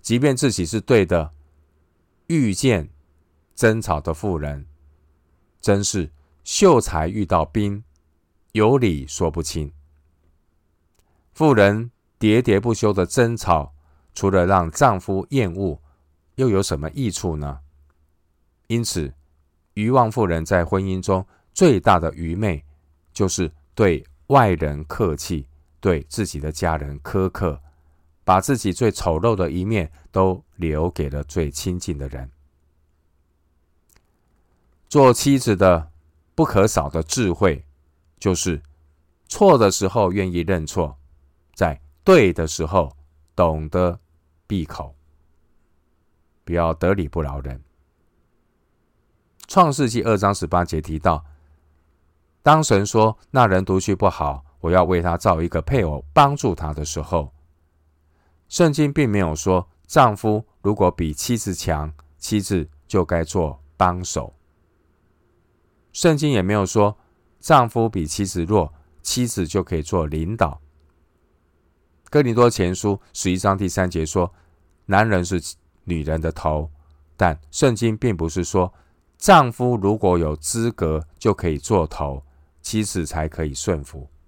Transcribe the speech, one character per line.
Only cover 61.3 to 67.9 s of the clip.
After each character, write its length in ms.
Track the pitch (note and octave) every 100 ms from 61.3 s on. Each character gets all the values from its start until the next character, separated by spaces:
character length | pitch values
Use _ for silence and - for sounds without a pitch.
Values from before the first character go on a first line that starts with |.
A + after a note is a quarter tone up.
| A#2+
子 180 | -
强， 380 | F2+ - D2+ D2+ D#2 - _
妻 220 | - G#2+
子 280 | F#2+ F#2+ D#2+ - _
就 180 | G2+
该 200 | F2 F2
做 380 | E2 G2 D#2 C#2 - _
帮 280 | F#2 F2+
手。 300 | F2+ - A#1+ _ _ _ _ _ _ _ _ _ _ _ _ _ _ _ _
圣 240 | - E3+ D3+
经 140 | D3+
也 120 | B2
没 100 | F2+
有 120 | G#2+
说， 320 | F#2+ A2 G#2 G#2 _ _ _ _
丈 280 | - D3+ A#2+
夫 200 | A#2+
比 180 | A2+